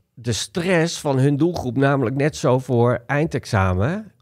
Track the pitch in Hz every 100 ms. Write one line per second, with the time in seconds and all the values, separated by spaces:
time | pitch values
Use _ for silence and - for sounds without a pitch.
0 | _ - 117 113 - 185 175 180 165 -
1 | 151 135 135 143 165 170 127 123 139 139
2 | 120 135 147 - 147 127 131 123 120 120
3 | - 143 160 135 - 104 95 90 113 196
4 | 214 _